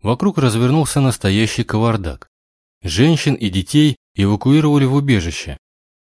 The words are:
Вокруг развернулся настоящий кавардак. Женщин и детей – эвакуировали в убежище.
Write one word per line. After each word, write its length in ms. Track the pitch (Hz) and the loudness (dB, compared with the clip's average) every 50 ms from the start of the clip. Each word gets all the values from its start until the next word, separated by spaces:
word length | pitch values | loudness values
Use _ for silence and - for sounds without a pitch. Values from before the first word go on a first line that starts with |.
Вокруг 360 | - 101 123 - - 202 175 - | 0 -2 -2 0 0 -2 0 0
развернулся 600 | 139 123 107 113 120 123 147 160 147 - - 147 | 0 0 0 0 0 2 2 0 0 0 0 0
настоящий 640 | 135 131 117 - - 98 95 104 113 107 - - | 0 0 -2 -2 -2 0 0 0 0 -2 -2 -6
кавардак. 640 | 113 - - 107 113 117 113 107 92 80 67 - - _ _ _ _ _ _ _ _ _ _ _ | -6 -4 -2 0 0 0 -2 -2 -4 -8 -10 -12 -18 _ _ _ _ _ _ _ _ _ _ _
Женщин 520 | - 90 80 92 131 160 165 147 - 151 131 | -10 -6 0 2 4 4 2 2 0 -2 -2
и 140 | - 113 101 | -2 -2 -2
детей – 460 | 90 95 92 - - 147 151 151 135 _ _ _ _ | -2 -2 -4 0 2 2 2 2 0 _ _ _ _
эвакуировали 680 | - 98 98 104 104 - 127 139 156 151 151 147 143 139 | -2 0 0 0 0 2 2 2 4 4 2 2 2 2
в 100 | 127 135 | 2 0
убежище. 640 | 143 143 139 123 101 85 85 78 - - - 69 - _ _ _ _ _ _ _ _ _ | 0 2 2 0 0 0 -4 -8 -8 -12 -12 -14 -16 _ _ _ _ _ _ _ _ _